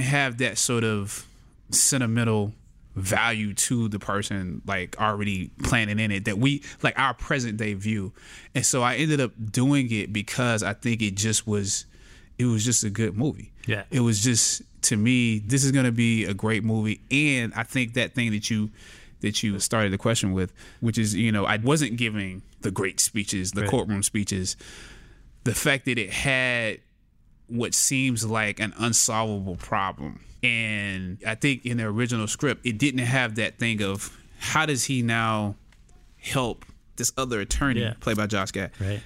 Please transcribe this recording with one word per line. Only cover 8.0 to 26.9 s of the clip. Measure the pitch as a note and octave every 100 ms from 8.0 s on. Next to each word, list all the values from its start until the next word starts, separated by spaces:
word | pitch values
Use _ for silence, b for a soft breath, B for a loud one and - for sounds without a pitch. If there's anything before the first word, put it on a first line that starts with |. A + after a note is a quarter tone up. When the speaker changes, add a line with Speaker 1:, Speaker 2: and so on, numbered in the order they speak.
| F#2+ - B B B
Speaker 1:
And | C3+
so | - C3+
I | A#2+ B2
ended | D#3 D3
up | B2 - G#2+
doing | B2 C3 C#3+ B2
it | A2 F#2
because | G#2 G2+ - B2 A2
I | G2+ G#2
think | A#2+ A#2
it | G#2+ G2
just | G#2+ G#2+ -
was, | G#2 G2 - - B B B B -
it | B2
was | A2
just | A#2 A#2
a | G#2+
good | G2 A2 F#2+
movie. | C#3+ - G#2 - -
Speaker 2:
Yeah. | G#2+ -
Speaker 1:
It | C3
was | A#2 G#2+
just, | A#2+ A2+ - - - -
to | - G#2+
me, | A2+ B2+ A#2 A2
this | G#2 C3+
is | C3+
gonna | C3+ B2+
be | A#2 A#2 A2+ F#2
a | F#2+
great | A2 A2
movie. | A2 A2 G#2+ G#2 -
And | C3+ D3+ C3 A2+ A2
I |
think | A#2 C3 A#2 A#2+
that | G#2
thing | - A#2
that | G#2 -
you, | A2 G#2 - B B B B
that | G#2+ G#2
you | A2 G2
started | - A2+ G#2
the | F#2+
question | A#2 A2+ G2+
with, | F#2+ F#2 - B B
which | A#2 A2
is, | G#2+ G2
you | A2+
know, | G#2+ G2
I | G#2+
wasn't | A#2 D#3 C3 A#2+
giving | A#2 G#2+ F#2+ F#2 - -
the | A2+
great | F#2+ F#2+ -
speeches, | - G#2+ G2+ G2 F2+
the | F#2+
Speaker 2:
Right. | G2+
Speaker 1:
courtroom | C3 F2+ G2+
speeches, | - A2 G2 F#2+ F#2 - B B B B B B B - B2
the | G2+
fact | D3+ C#3 -
that | A#2+
it | F#2
had | - C#3+ C3 B2+ A#2+ A2+ - -